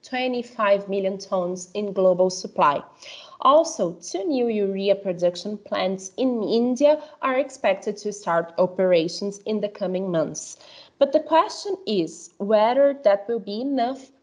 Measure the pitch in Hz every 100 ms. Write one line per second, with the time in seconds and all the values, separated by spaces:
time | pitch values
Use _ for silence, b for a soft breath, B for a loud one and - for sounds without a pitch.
0 | - 254 254 247 233 - 208 202 196 196
1 | 190 196 - 190 180 180 180 208 208 190
2 | 185 180 185 180 220 - 160 143 - B
3 | B B B B - 302 320 - 180 175
4 | - 349 392 269 240 214 196 196 196 196
5 | 196 175 175 175 208 208 - 202 190 190
6 | - - 254 233 185 226 240 247 294 302
7 | B B 269 262 277 - 208 190 - 202
8 | 208 202 - 170 170 - 180 180 185 175
9 | 165 - 202 196 - 214 202 - 185 185
10 | 190 170 151 151 - - B B B _
11 | 277 311 - 320 415 - 415 381 - 208
12 | 160 - - _ 202 214 220 254 277 277
13 | 208 202 - 233 196 208 269 269 240 269
14 | - _